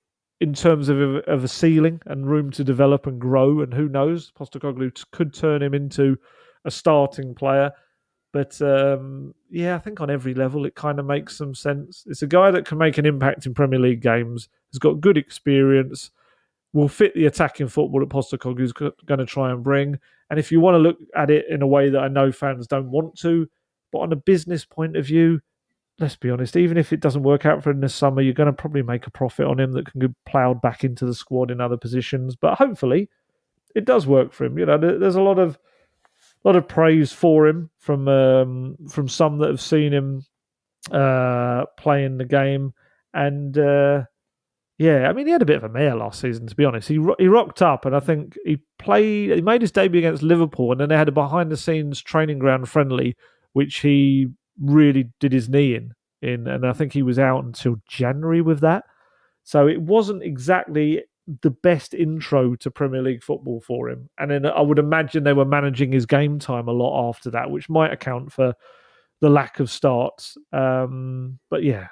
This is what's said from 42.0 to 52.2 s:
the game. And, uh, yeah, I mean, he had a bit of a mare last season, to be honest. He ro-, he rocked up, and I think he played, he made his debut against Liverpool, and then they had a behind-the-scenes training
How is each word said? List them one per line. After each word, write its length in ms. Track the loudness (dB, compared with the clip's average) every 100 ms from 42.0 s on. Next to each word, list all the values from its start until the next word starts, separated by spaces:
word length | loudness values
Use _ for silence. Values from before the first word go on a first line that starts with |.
| 0 -2
the 80 | 0
game. 480 | 0 0 -2 -4 -10 _ _ _
And, 440 | -4 -4 -2 -4 0
uh, 460 | 2 4 2 0 -4 _ _ _ _ _ _ _
yeah, 320 | 2 4 2
I 40 |
mean, 120 | 0 0
he 60 |
had 100 | 2
a 40 | 2
bit 120 | 0
of 60 |
a 60 | -2
mare 260 | -2 0 0
last 260 | -6 -6
season, 260 | -6 -6 -8
to 80 | 0
be 80 |
honest. 240 | 0 0 -2
He 120 | 0
ro-, 160 | 0 2
he 100 | 6
rocked 340 | 6 4 2
up, 240 | 2 2 0
and 100 | -2
I 40 |
think 380 | 0 -4 -4 -10 -4
he 140 | -4 -6 _
played, 540 | 0 2 2 0 0
he 100 | 0
made 200 | 2 2
his 100 | 2
debut 280 | 2 2 2
against 240 | 2 0
Liverpool, 480 | 2 2 2 0 -2
and 80 | 0
then 100 | 2
they 80 | 4
had 120 | 4
a 20 |
behind-the-scenes 920 | 2 0 0 -2 -4 -2 -2 -4 -8
training 380 | -4 -2